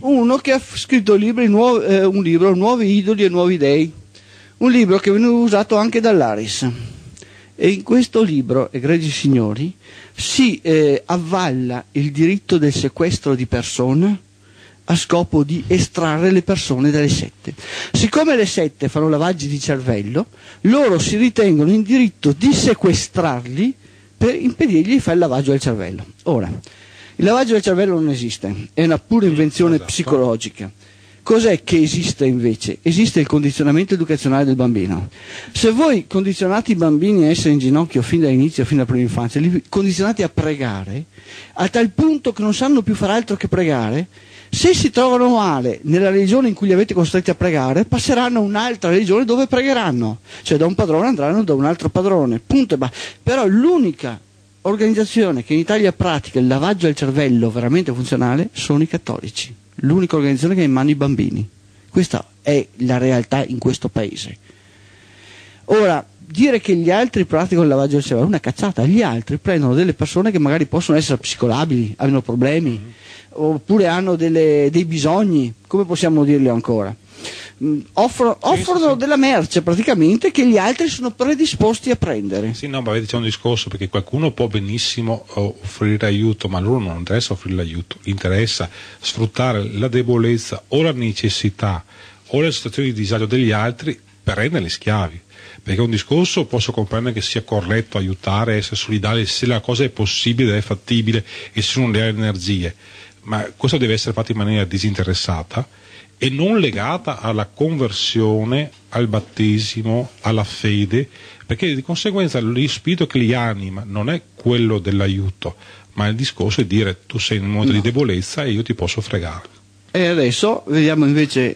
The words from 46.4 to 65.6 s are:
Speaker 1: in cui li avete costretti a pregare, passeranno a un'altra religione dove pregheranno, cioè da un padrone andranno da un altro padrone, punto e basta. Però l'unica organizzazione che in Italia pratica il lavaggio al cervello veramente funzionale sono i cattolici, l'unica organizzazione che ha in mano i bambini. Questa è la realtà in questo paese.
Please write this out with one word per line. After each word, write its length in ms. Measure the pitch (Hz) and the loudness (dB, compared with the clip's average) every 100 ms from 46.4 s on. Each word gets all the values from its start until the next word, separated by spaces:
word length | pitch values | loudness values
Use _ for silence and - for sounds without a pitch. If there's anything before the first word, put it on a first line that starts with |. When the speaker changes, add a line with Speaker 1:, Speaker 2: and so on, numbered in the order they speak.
| 254 | 2
Speaker 1:
in 80 | 190 | 0
cui 100 | 202 | 2
li 80 | |
avete 220 | 180 208 185 | 2 2 2
costretti 340 | 165 185 180 | 0 0 0
a 60 | 170 | 0
pregare, 500 | 180 156 131 143 220 | 0 0 2 0 2
passeranno 540 | 240 240 247 247 240 | 0 2 0 2 0
a 20 | |
un'altra 480 | 202 208 240 220 175 | 0 0 -2 -2 2
religione 340 | 185 196 208 | 2 4 2
dove 220 | 240 240 269 | 2 2 2
pregheranno, 760 | 254 269 254 185 123 110 113 - - | 2 2 0 0 0 -2 -4 -12 -16
cioè 160 | - 147 | -2 2
da 80 | 165 | 2
un 80 | |
padrone 320 | 190 196 156 233 | 2 2 2 2
andranno 340 | 214 143 202 | 0 0 0
da 100 | 190 | 2
un 120 | 135 143 | 2 0
altro 240 | 165 - | 0 -2
padrone, 500 | 185 196 185 131 113 | -2 2 2 2 -2
punto 340 | - 277 240 | 0 2 2
e 40 | 143 | 0
basta. 200 | 127 - - - | -2 -6 -14 -6
Però 240 | - 262 208 | -2 0 2
l'unica 720 | 208 302 349 202 139 131 110 - _ _ _ | 4 4 2 0 -2 -8 -10 -14 _ _ _
organizzazione 840 | 185 208 220 214 214 226 196 131 | -4 0 2 2 0 2 2 0
che 100 | - | 0
in 60 | 156 | -2
Italia 320 | 165 214 196 | 0 2 0
pratica 480 | - 180 147 - 131 | 0 -2 -2 -2 0
il 80 | 127 | 2
lavaggio 400 | 135 170 196 170 | 2 0 0 0
al 80 | 143 | 0
cervello 560 | 139 135 139 120 113 | -2 0 2 2 2
veramente 420 | 117 120 165 156 | 0 0 0 0
funzionale 560 | 123 123 131 123 135 202 | -4 -4 -2 0 0 -2
sono 300 | - - 143 | -6 -2 0
i 60 | 160 | 0
cattolici, 640 | - - 113 110 - - 110 _ - | -2 -6 -8 -10 -12 -12 -16 _ -4
l'unica 340 | 131 180 175 156 | 0 2 2 0
organizzazione 400 | 139 131 165 190 | 0 0 0 2
che 60 | |
ha 40 | 151 | 2
in 60 | |
mano 180 | 131 143 | 2 2
i 60 | 147 | 2
bambini. 520 | 139 131 - - 107 - _ _ - | 0 0 -2 -2 -6 -12 _ _ -4
Questa 360 | 185 180 - - _ | -2 0 -2 -8 _
è 240 | 143 143 - 107 | 0 0 -2 -4
la 200 | 127 123 | -2 2
realtà 480 | 131 127 117 135 - | 2 2 0 -2 -2
in 140 | 123 | -2
questo 280 | 127 127 123 | -2 -2 -4
paese. 480 | - 104 - - - - - _ _ - - - - - - - - | -4 -4 -6 -14 -16 -20 -20 _ _ -20 -20 -20 -20 -20 -20 -20 -20